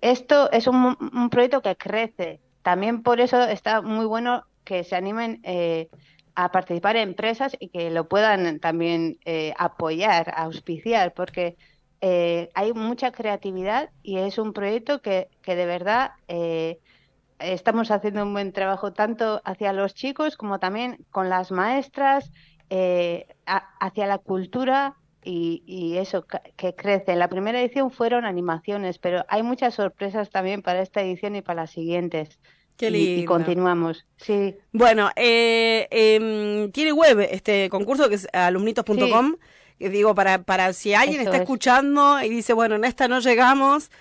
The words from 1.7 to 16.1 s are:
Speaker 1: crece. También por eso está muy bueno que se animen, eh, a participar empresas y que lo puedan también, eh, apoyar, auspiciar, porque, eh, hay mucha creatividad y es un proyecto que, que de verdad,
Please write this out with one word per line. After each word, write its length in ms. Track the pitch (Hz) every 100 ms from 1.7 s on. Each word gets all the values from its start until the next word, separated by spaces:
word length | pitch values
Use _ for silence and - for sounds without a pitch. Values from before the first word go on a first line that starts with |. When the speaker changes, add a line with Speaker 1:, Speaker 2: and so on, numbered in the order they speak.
| 180
Speaker 1:
crece. 640 | 196 214 226 - 170 156 _ _
También 400 | 180 180 208 233
por 160 | 240 240
eso 240 | 247 247
está 380 | 240 208 - 220
muy 240 | 202 220 220
bueno 380 | 226 240 247 - _
que 200 | - 180
se 120 | 175 185
animen, 440 | 190 220 233 226
eh, 460 | - 180 170 165 165 - _ _ _ -
a 160 | 180
participar 440 | 185 175 170 196 226
empresas 600 | 208 175 220 226 269 -
y 100 | 190
que 200 | 175 170
lo 180 | 165 160
puedan 520 | 202 220 202 175 156
también, 580 | 170 165 170 170 165 - -
eh, 280 | 165 156 -
apoyar, 760 | 175 - 165 160 214 170 165 -
auspiciar, 760 | 160 165 - 165 226 226 175
porque, 440 | - 180 - 175 170 _ _ _ _
eh, 500 | 190 175 170 170 170
hay 200 | - 208
mucha 380 | 226 220 240 254
creatividad 800 | 247 220 202 196 185 190 233 311 _
y 140 | - 185
es 200 | 196 214
un 160 | 214
proyecto 480 | 208 202 226 226 285
que, 280 | 220 190 185 _
que 140 | - 180
de 100 | 175
verdad, 460 | 175 180 233 -